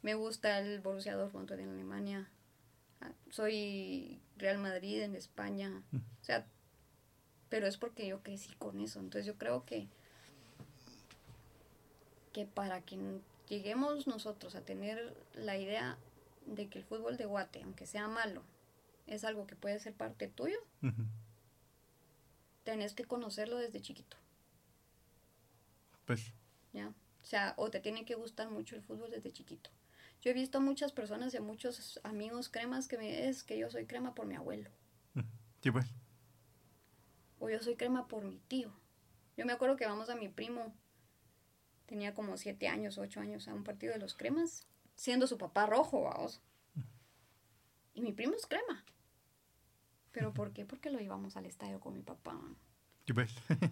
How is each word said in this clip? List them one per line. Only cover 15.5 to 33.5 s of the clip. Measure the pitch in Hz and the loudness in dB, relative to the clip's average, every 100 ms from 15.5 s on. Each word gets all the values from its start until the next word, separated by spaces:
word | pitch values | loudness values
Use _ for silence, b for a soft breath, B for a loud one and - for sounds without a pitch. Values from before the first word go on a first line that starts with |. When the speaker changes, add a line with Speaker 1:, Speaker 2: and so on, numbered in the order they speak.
| 196 | 0
Speaker 1:
idea | 196 214 - - - - - - - | 0 0 0 -4 -12 -20 -20 -16 -8
de | 208 202 | -6 -6
que | 190 | -8
el | 190 | -6
fútbol | 220 233 247 | -2 -2 -2
de | 214 | 0
Guate, | 202 185 - | 0 -2 -6
aunque | 190 196 190 | -10 -10 -6
sea | 208 214 | -4 -2
malo, | 226 226 170 - - - - - - - | 0 0 -2 -12 -20 -20 -20 -20 -20 -8
es | 208 | -2
algo | 220 214 202 | -2 -2 -6
que | - | -4
puede | 202 208 | -2 -2
ser | 220 | -2
parte | 214 226 220 202 | -6 -6 -4 -6
tuyo, | 214 269 427 - - | -2 0 0 -4 -2
Speaker 2:
Ujú. | 135 110 110 - - - - - - _ _ _ - - - - - - | 0 2 0 -4 -10 -20 -20 -20 -20 _ _ _ -20 -20 -20 -20 -20 -10
Speaker 1:
tenés | - 220 208 | -4 -2 -2
que | 208 240 | -4 -2
conocerlo | 247 226 202 214 240 | -2 -2 -2 0 0
desde | 233 202 | 0 -4
chiquito. | - - - - - - - - - - - - - - - - - - - - - - - | -8 -12 -14 -20 -20 -20 -20 -20 -20 -20 -20 -20 -20 -20 -20 -20 -20 -20 -20 -20 -20 -20 0
Speaker 2:
Pues. | 117 110 - - - - | 0 0 -14 -20 -20 -14
Speaker 1:
¿Ya? | 104 214 - - - | -10 -10 -12 -20 -20
O | - | 0
sea, | 208 196 - | 2 2 2
o | 214 | 0
te | 196 | 0
tiene | 214 220 226 | -2 -4 -4
que | 226 | -4
gustar | 226 226 220 | -4 -6 -4
mucho | 214 220 226 | -4 -6 -10
el | |
fútbol | 202 220 226 | -10 -10 -6
desde | 226 - | -6 -8
chiquito. | - - 214 - - B B B B | -10 -14 -14 -16 -20 B B B B
Yo | 247 | 4
he | |
visto | 254 262 269 | 4 4 6
a | |
muchas | 269 277 285 | 6 6 2
personas | 269 214 208 254 | 0 -2 0 0
y | 247 | 0
a | |
muchos | 214 214 254 240 - - | -2 -2 -2 -2 -8 -8
amigos | 208 214 214 233 254 | -4 -4 -2 -4 -4
cremas | 233 240 254 262 | -2 0 0 0
que | 240 | -2
me, | 214 - 262 | 0 2 2
"Es | 262 | 2
que | - | -2